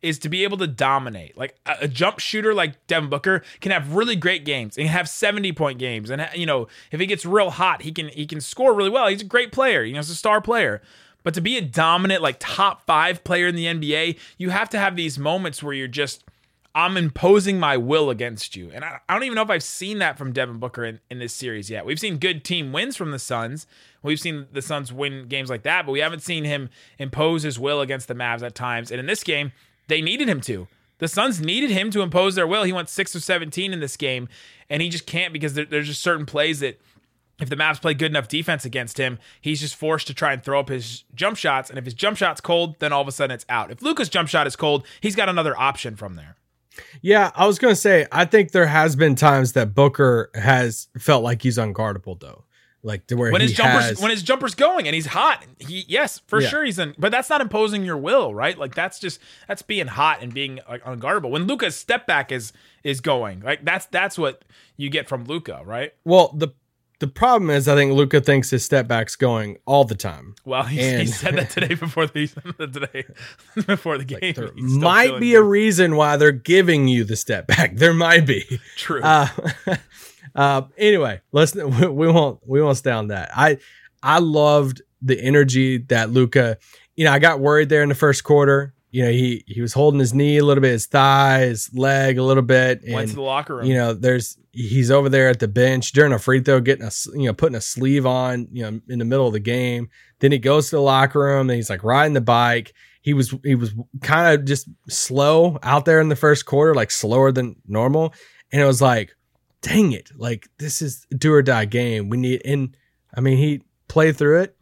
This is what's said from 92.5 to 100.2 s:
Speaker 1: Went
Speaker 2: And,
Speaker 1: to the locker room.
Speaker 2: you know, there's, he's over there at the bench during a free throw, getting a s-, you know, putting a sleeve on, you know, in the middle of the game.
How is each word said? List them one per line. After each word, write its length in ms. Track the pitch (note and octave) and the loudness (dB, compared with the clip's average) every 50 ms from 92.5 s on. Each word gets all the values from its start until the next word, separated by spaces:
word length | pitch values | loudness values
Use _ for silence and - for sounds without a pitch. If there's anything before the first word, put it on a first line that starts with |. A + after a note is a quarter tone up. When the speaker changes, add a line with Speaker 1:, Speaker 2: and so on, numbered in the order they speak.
| C3 B2+ B2+ B2+ B2+ A#2+ - | 4 4 6 4 0 -2 -4
Speaker 1:
Went 140 | A2+ A#2 A2+ | -6 -6 -4
Speaker 2:
And, 80 | A2+ G#2+ | -4 -4
Speaker 1:
to 40 | G#2+ | -6
the 60 | C#3+ C3+ | -6 -6
locker 340 | C3+ C3 C#3+ D3 - C#3+ | -4 -4 -4 -4 -6 -8
room. 100 | B2+ A#2 | -4 0
Speaker 2:
you 80 | C3 C3 | 0 2
know, 180 | B2+ A#2+ A#2 A2+ | 2 2 0 0
there's, 460 | G#2+ A#2 B2+ B2+ B2+ A2+ - - _ _ _ _ | 2 4 4 4 2 0 -6 -12 _ _ _ _
he's 380 | A#2+ A#2+ G#2 A2 C3+ B2+ A#2 | -8 -6 0 2 2 4 6
over 180 | C3 C#3+ C#3+ C#3 | 6 6 6 4
there 200 | C3 C3+ C3 C3 | 4 6 6 6
at 120 | B2+ A2 | 4 2
the 80 | - A2 | 0 -2
bench 420 | G2+ A#2+ B2 B2+ C3 C3 A#2 - - | 2 4 4 4 4 2 -2 0 6
during 200 | C3+ D3+ D3 C3 | 6 6 6 6
a 60 | A2 | 0
free 220 | - - B2+ C3+ | 2 2 2 2
throw, 200 | C3 C#3+ C#3 C3 | 4 4 4 4
getting 240 | A#2+ B2 C3+ C3 A2+ | 4 2 0 0 -2
a 40 | A2 | -10
s-, 200 | - - - - - | -8 -8 -10 -8 -6
you 120 | C#3+ C#3 | -2 -2
know, 60 | A#2+ G#2 | -2 0
putting 220 | - - D#3+ B2+ | 0 0 0 0
a 40 | A2+ | -2
sleeve 460 | G#2 - - - B2+ C3+ C#3 C#3+ C3 | -8 -8 -6 -2 0 2 2 2 2
on, 400 | B2+ B2+ B2+ B2+ B2+ B2+ B2 A#2+ - - | 2 0 0 -2 -2 -4 -6 -8 -8 -10
you 100 | B2 A2+ | -10 -8
know, 180 | G#2+ G#2+ A2+ - _ | -8 -8 -10 -10 _
in 120 | B2+ A#2+ | -6 -4
the 40 | A#2 | -2
middle 220 | A2+ B2+ C3+ C3+ | 0 2 2 2
of 60 | B2 G#2+ | 2 0
the 80 | G#2+ | -2
game. 480 | G2+ A2+ A#2+ B2 B2+ B2 B2 A#2+ A#2+ A2+ _ _ _ _ _ _ | -2 -2 -2 -2 -2 -2 -4 -4 -6 -10 _ _ _ _ _ _